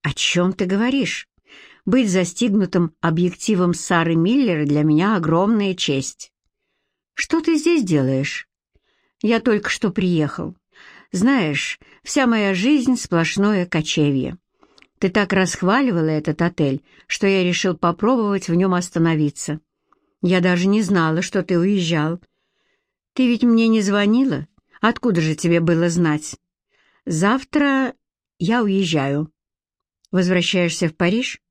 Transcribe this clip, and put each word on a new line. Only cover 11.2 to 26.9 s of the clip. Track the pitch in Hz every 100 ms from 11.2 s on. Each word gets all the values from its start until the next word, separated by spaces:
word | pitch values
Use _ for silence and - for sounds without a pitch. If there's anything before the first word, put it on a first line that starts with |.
| 226 269 160 139 - - _ _
вся | - 294 247
моя | 226 202
жизнь — | 185 233 302 247 247
сплошное | - 170 165 - 202 202 175
кочевье. | 160 156 - 147 135 131 - _ _ _ _ _ _
Ты | 190
так | 208 202
расхваливала | 185 185 - 180 240 269 170 156
этот | 156 151 151
отель, | 175 - 143 135 _ _ _
что | - 196
я | 196
решил | 180 175 190 170
попробовать | 170 170 214 254 208 196 175
в |
нём | 170 190
остановиться. | 175 175 170 165 156 147 - - 151 _ _ _ _ _ _
Я | 180 185
даже | 180 175 190
не | 214
знала, | 185 190 160 160
что | - 202
ты | 180 175
уезжал». | 180 202 165 165 156 170 _ _ _ _ _ _ _ _ _
«Ты | - 254
ведь | 233
мне | 240 226 226
не | 220
звонила? | 202 202 202 233 269 143 151 _ _ -
Откуда | 220 226 247 170
же | 160 156
тебе | 170 170
было | 165 165 170
знать?» | 170 165 151 - - _ _ _ _ _